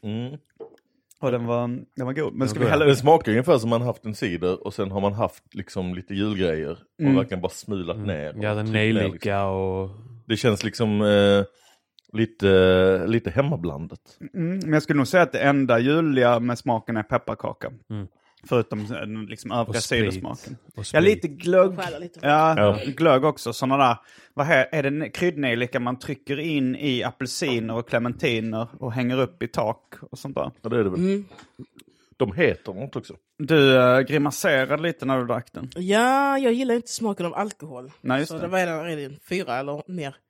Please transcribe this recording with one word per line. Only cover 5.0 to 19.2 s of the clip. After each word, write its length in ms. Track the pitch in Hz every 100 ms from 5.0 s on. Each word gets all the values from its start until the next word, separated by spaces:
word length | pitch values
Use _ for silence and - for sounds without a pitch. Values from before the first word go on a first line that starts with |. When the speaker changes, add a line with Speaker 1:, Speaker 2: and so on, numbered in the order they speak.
Speaker 1:
man 120 | 101
haft 300 | 101 101 - _
liksom 420 | - 98 - 90 90
lite 180 | 92
julgrejer 580 | 98 107 101 90 78 73
och 300 | - _ _
Speaker 2:
Mm. 140 | 147 135
Speaker 1:
verkligen 260 | 127 92
bara 80 | 92
smulat 460 | - - 101 85 85
Speaker 3:
Mm. 120 | 104
Speaker 1:
ner 300 | 80 76 87
och 60 |
Speaker 3:
Ja, 100 | 107
den 120 | 107 107
Speaker 1:
tryckt 80 |
ner, 200 | 110 107
Speaker 3:
nejlika 140 | 110 82
Speaker 1:
liksom. 420 | 82 104 101 98 95
Speaker 3:
och 340 | 95 92 95 104 110 - -
Speaker 1:
Det 100 | 110
känns 260 | 127 101
liksom... 380 | 110 - 113 104
Eh, 420 | 104 101 101 101 98 _ _ _ _ _ _
lite, 920 | 107 113 - 98 95 92 92 92 92 90
lite 220 | 117 98
hemmablandat. 720 | 107 139 131 85 71 82 - _ _ -
Speaker 2:
Mm, 260 | 196 165 190
men 140 | 160
jag 100 | 151
skulle 140 | 151 147
nog 100 | 127
säga 160 | 185
att 80 | 165
det 80 | -
enda 400 | 139 143 131 117
juliga 600 | 127 156 165 131 120 120
med 180 | 120 120
smaken 380 | - 113 - 110
är 60 |
pepparkaka. 680 | 107 127 - 113 110 110 - 120 _
Speaker 3:
Mm. 180 | 107 95 _ _ _ -
Speaker 2:
Förutom 400 | 123 110 107 104
den 380 | 104 104 110